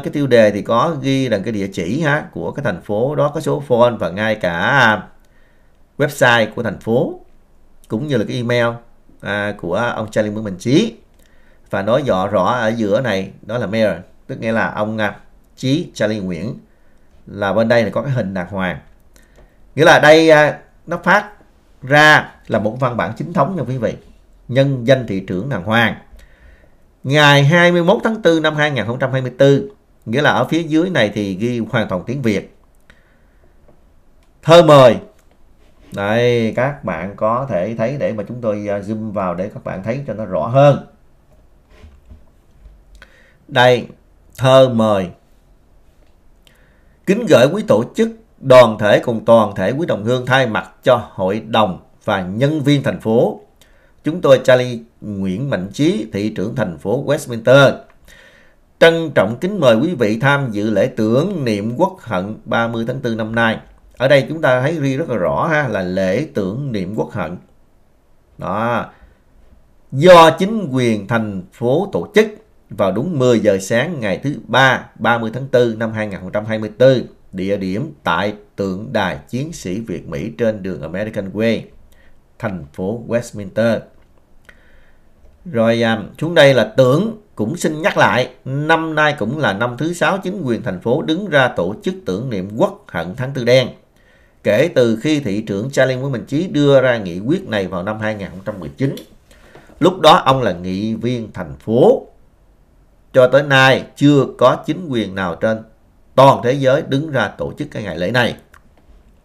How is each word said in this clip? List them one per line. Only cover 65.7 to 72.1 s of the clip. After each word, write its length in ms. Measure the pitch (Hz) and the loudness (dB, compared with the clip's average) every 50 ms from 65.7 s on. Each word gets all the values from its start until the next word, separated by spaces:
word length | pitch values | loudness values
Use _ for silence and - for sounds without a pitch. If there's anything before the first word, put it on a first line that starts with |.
| 107 98 92 | -4 -4 -4
lễ 440 | 90 92 95 95 92 95 123 156 151 - | -2 -2 -2 0 0 0 -2 -2 -4 -4
tưởng 380 | 107 98 92 101 131 147 139 113 | -4 -4 -4 -4 -6 -6 -6 -6
niệm 220 | 101 90 87 107 | -6 -6 -6 -6
quốc 140 | 123 - - - | -6 -8 -6 -6
hận. 240 | 107 85 78 90 - - _ _ _ _ _ _ _ _ _ _ _ _ _ _ _ _ _ _ - | -8 -8 -8 -10 -12 -16 _ _ _ _ _ _ _ _ _ _ _ _ _ _ _ _ _ _ -12
Đó. 480 | 87 87 92 104 113 120 120 107 - - - _ - _ _ _ _ _ _ _ _ - - _ _ _ _ _ _ _ - | -8 -6 -6 -4 -4 -2 -4 -4 -6 -8 -14 _ -20 _ _ _ _ _ _ _ _ -20 -20 _ _ _ _ _ _ _ -4
Do 380 | 131 147 180 180 170 165 160 | 4 8 10 10 10 10 8
chính 380 | 160 - 185 196 226 220 185 143 127 | 6 2 -2 -4 -2 -4 -4 -4 -2
quyền 360 | 131 123 117 110 104 98 98 | 0 0 0 0 -2 -2 -2
thành 340 | 120 113 110 107 101 95 85 - _ | -2 -2 -2 -4 -6 -8 -10 -12 _
phố 360 | - 117 117 135 160 202 196 - | -4 -2 0 0 0 0 -2 -4
tổ 160 | 92 85 - | -6 -6 -2